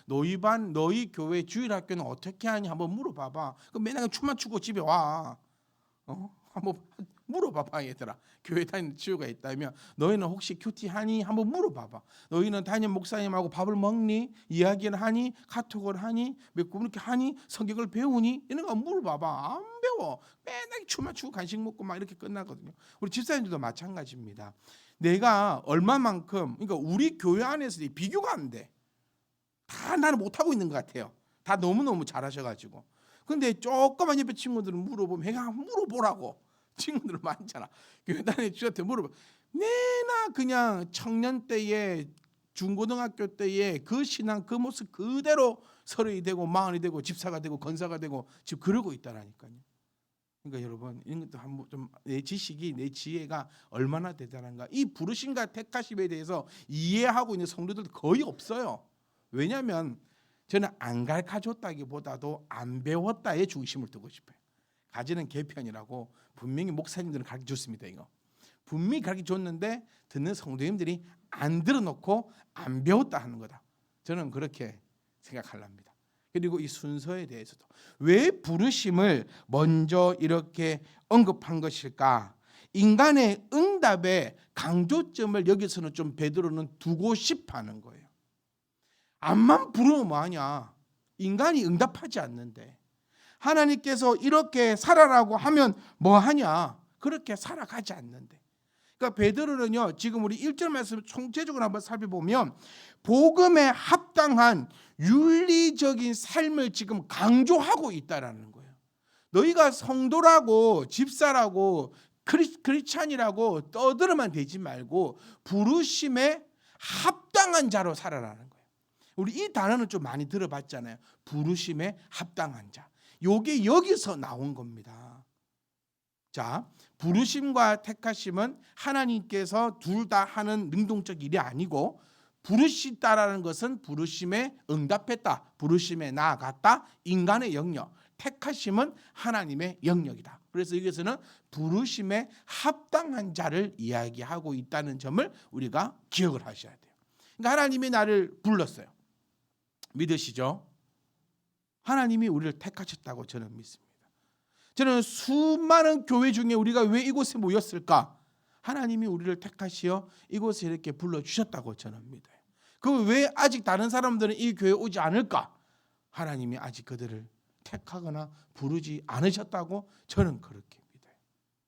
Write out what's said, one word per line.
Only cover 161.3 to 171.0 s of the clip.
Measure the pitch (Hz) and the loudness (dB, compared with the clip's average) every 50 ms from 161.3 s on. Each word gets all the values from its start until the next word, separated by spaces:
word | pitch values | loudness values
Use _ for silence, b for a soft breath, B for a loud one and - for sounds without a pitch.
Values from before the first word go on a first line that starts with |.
| - - 220 220 - - 120 120 107 | -4 -4 -4 -4 -6 -12 -10 -12 -12
저는 | - - 113 107 113 113 123 | -12 -14 -16 -16 -16 -18 -20
믿어요. | 135 - _ _ _ _ _ _ b b b b b b | -20 -20 _ _ _ _ _ _ b b b b b b
그럼 | - 254 285 254 220 202 | 0 2 2 4 4 4
왜 | 233 269 285 285 - | 4 4 4 2 2
아직 | - 285 285 233 247 196 | 4 4 4 4 2 0
다른 | - 185 190 220 233 | 0 0 0 0 0
사람들은 | 220 254 247 254 240 220 220 208 214 | 0 0 0 0 0 0 0 -2 -2
이 | - 233 240 214 | -2 -2 -4 -2
교회에 | 175 196 190 196 | 0 2 2 2
오지 | 208 226 226 175 185 | 2 0 -4 -4 -2
않을까? | 156 160 175 226 247 190 - 139 - - _ _ _ _ _ _ _ _ _ _ _ _ | 0 2 2 0 0 0 -2 -4 -4 -4 _ _ _ _ _ _ _ _ _ _ _ _
하나님이 | - - 165 156 147 131 123 120 123 131 | -12 -10 -8 -8 -6 -6 -6 -8 -8 -8
아직 | - 135 120 - 113 | -10 -14 -14 -16 -16
그들을 | - 131 120 123 113 113 110 110 113 _ _ _ _ _ _ - | -14 -14 -12 -12 -12 -12 -14 -16 -18 _ _ _ _ _ _ -20
택하거나 | - - - - - - 180 170 160 151 151 151 151 b b b b b | -16 -16 -16 -16 -14 -14 -12 -10 -8 -8 -10 -10 -12 b b b b b
부르지 | - 139 139 156 170 156 151 151 147 - | -8 -6 -4 -4 -4 -6 -6 -12 -12 -10
않으셨다고 | - - 123 156 196 180 202 208 - - 190 170 165 185 202 202 b b b b | -8 -4 0 2 2 2 0 -6 -8 -8 -8 -6 -6 -8 -10 -10 b b b b
저는 | b - - 196 175 135 113 | b 0 2 2 2 0 -8
그렇게 | - - - - - _ _ _ _ _ _ | -12 -18 -20 -20 -20 _ _ _ _ _ _
믿어요. | _ | _